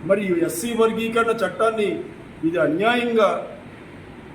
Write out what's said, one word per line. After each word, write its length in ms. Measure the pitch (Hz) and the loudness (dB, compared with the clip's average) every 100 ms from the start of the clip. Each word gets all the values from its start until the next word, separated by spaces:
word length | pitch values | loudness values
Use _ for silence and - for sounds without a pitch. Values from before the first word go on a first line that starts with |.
మరి 400 | 156 208 196 170 | 2 0 2 2
ఎస్సీ 300 | 160 - 233 | 0 -2 -4
వర్గీకరణ 560 | 220 226 226 226 226 233 | 2 2 2 0 2 2
చట్టాన్ని 680 | 233 185 - 220 220 202 160 - - - - | 2 -2 2 0 2 0 -2 -8 -14 -18 -2
ఇది 140 | 160 170 | 0 2
అన్యాయంగా, 880 | 151 160 220 240 240 226 196 170 - - - - - - - - - | 2 4 2 2 2 4 4 2 -6 -12 -16 -18 -18 -18 -18 -18 -18